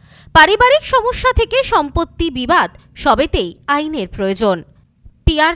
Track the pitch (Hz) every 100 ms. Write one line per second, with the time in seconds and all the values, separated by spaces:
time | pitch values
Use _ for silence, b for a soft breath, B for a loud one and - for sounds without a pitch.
0 | b b b 320 320 427 494 605 - 523
1 | 453 480 508 508 466 508 508 - 285 330
2 | 330 - 330 254 247 339 262 - b -
3 | 294 220 311 320 180 - - 285 311 311
4 | 185 - 196 190 202 175 - _ _ _
5 | - _ - 302 311